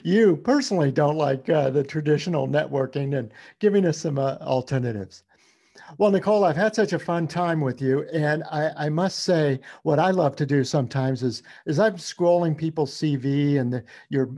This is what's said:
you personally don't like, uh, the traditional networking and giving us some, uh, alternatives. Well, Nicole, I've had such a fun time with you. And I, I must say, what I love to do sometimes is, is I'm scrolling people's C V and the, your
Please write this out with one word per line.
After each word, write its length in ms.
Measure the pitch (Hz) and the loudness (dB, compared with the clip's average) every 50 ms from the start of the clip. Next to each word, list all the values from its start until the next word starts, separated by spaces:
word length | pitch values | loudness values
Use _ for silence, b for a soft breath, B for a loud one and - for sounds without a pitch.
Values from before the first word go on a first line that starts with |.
| - | -2
you 340 | 170 190 226 226 196 160 | 2 4 6 6 6 4
personally 540 | 147 - 233 277 285 - - 202 175 147 139 | 2 2 2 2 2 2 0 0 0 2 2
don't 260 | 123 156 147 147 151 | 2 2 2 2 2
like, 320 | 160 147 135 135 131 - - | 0 0 0 0 -2 0 0
uh, 200 | 165 151 139 135 | 0 2 2 2
the 140 | 131 147 135 | 0 0 -2
traditional 640 | - 156 156 147 151 151 143 - 180 165 143 135 | -2 -6 -4 0 0 0 0 0 -2 -2 -2 -2
networking 720 | 135 139 151 156 - 139 139 131 131 - 139 139 139 139 | 0 0 -2 -2 -2 -2 -4 -4 -2 -4 -6 -4 -2 -4
and 140 | 135 117 110 B B B B B - | -4 -4 -6 B B B B B 0
giving 260 | 208 208 196 202 185 | 0 2 2 4 2
us 140 | 165 156 - | 2 0 -2
some, 200 | - 160 139 139 | -4 -4 -2 -2
uh, 180 | 135 135 139 - | -2 -2 -4 -6
alternatives. 840 | 160 139 131 127 127 - 139 131 123 117 110 101 95 92 - - _ B B B B B B B B B B B B B 151 | -4 -2 -2 -2 -2 -2 -4 -2 -2 -2 -4 -6 -10 -12 -16 -20 _ B B B B B B B B B B B B B -2
Well, 120 | 143 202 208 | 2 2 4
Nicole, 360 | 196 190 - 196 214 208 196 | 4 2 2 2 2 4 4
I've 100 | 170 143 | 2 2
had 180 | 165 208 214 214 | 2 0 0 2
such 200 | 226 208 - 180 | 0 0 0 0
a 60 | 147 | -4
fun 280 | - - 170 170 165 | -2 -2 -2 -2 -2
time 340 | - - 175 180 170 165 160 | -4 -2 -2 -2 0 0 0
with 180 | 143 127 127 - | 0 -2 -2 -2
you. 280 | 135 131 131 147 147 - | 0 0 0 0 -2 -2
And 320 | 156 160 151 147 151 160 - - | -2 -2 0 0 0 -2 -4 -6
I, 200 | 156 147 156 156 - - 151 | -4 -2 -2 -2 -4 -4 -4
I 40 | 151 | -2
must 300 | 151 170 185 185 - - | -2 0 -2 -2 -4 -4
say, 400 | - 190 180 160 151 143 131 131 B B B B B | 0 0 2 2 2 2 0 -2 B B B B B
what 160 | 156 147 143 | 0 2 4
I 100 | 175 190 | 4 2
love 260 | 190 185 160 139 - | 2 2 2 0 0
to 80 | - 151 | 0 -2
do 180 | 131 143 139 127 | 0 2 0 2
sometimes 580 | - - 147 127 117 - 135 131 131 131 117 | 2 0 -2 -2 0 -2 -2 -2 -2 -2 -2
is, 220 | 131 123 110 - B B B B B | -2 -4 -4 -4 B B B B B
is 120 | 165 147 165 | -4 0 2
I'm 160 | 214 220 190 | 2 2 0
scrolling 600 | 170 - - - - 175 175 175 175 170 165 151 | -4 -12 -14 -6 0 2 4 4 4 2 0 -2
people's 360 | 151 160 160 160 160 147 143 - | -2 -4 -4 -2 -2 -4 -4 -4
C 220 | - 160 151 143 | -4 -2 -2 -2
V 400 | 131 120 139 139 143 143 143 143 | -2 -2 -2 0 0 2 2 2
and 140 | 139 123 123 | 0 0 -2
the, 120 | 123 123 120 B B B B B | -4 -6 -8 B B B B B
your 220 | 139 135 131 123 131 | -2 -2 -2 -2 -4